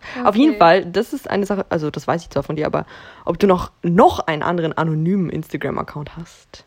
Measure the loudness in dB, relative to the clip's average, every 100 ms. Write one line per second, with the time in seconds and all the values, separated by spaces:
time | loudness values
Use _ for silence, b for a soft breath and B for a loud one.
0 | B -2 0 4 2 6 6 6 2 -4
1 | -4 -6 -4 -4 -2 -4 -2 -2 -2 -6
2 | -4 -4 -2 -6 -4 -4 -2 -4 -6 B
3 | B B -6 0 2 2 0 _ 0 6
4 | 6 4 -4 -4 -2 -2 -2 -2 -2 0
5 | 0 0 -2 -4 -8 -8 -6 -6 -8 -10
6 | -12 -14 -18 -20 _ -20